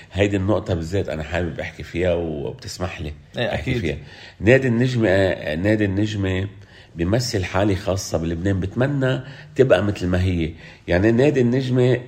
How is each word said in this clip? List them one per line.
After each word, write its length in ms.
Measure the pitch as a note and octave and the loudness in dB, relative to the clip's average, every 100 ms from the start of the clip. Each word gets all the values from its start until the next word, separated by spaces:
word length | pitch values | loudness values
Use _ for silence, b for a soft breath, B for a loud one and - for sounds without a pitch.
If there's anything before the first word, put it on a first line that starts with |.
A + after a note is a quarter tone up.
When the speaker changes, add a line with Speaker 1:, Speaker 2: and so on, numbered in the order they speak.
| B | B
Speaker 1:
هيدي 240 | F#2 G2+ G2 | 0 0 2
النقطة 380 | F#2 F#2+ F#2+ | 0 0 0
بالذات 340 | E2+ E2 G2 F2+ | -4 -2 -4 -4
أنا 140 | D2+ | -6
حابب 380 | D#2 F2 F2 C2 | -4 -4 -4 -6
أحكي 220 | E2 - | -10 -12
فيها 320 | D#2 E2 F2+ | -8 -2 0
وبتسمح 880 | F2 E2 D2+ C2+ - - - F2 - | 0 -2 -6 -8 -10 -12 -8 -8 -6
لي 120 | D2 D2 - - | -10 -10 -12 -6
Speaker 2:
إيه، 160 | A2 | -4
Speaker 1:
أحكي 160 | G2 C3 | -4 -4
Speaker 2:
أكيد. 100 | B2 | -2
Speaker 1:
فيها. 160 | F2 D2 B B B B | -2 -6 B B B B
نادي 280 | F#2 C3+ C3+ | 4 6 6
النجمة، 400 | A#2 B2+ B2+ G#2+ | 2 2 2 4
آه، 460 | F#2+ F#2+ C#2+ - | 4 2 0 -4
نادي 300 | D#2 G2 G#2+ | -2 2 2
النجمة 640 | G#2 F#2+ G#2+ G#2 F#2+ F#2 G2 - B B B E2 | 2 0 -2 -2 -2 -2 -4 -10 B B B -4
بيمثل 480 | F2 A2+ B2 G#2 | 0 0 0 -4
حالة 300 | F2+ F#2 G#2 | -2 0 0
خاصة 440 | F#2 F#2+ F#2 - E2 | 0 -2 -4 -2 -4
بلبنان، 420 | E2 E2+ F#2+ G2 | -2 -2 0 0
بتمنى 600 | G2 A#2+ C3+ C#3+ C3 C3 - B B - | -2 -2 -2 0 0 -2 -6 B B 2
تبقى 280 | B2+ F2+ | 4 4
مثل 220 | G2+ F#2+ F2+ | 2 -2 0
ما 160 | F2+ | 2
هي. 280 | F#2 F2 D#2 - B B - | 2 0 -2 -6 B B 0
يعني، 240 | F2 G#2+ | 2 4
نادي 280 | A#2 C#3+ C3+ | 4 4 4
النجمة 600 | A#2+ C3 B2+ B2+ B2 A#2+ | 2 2 0 2 2 2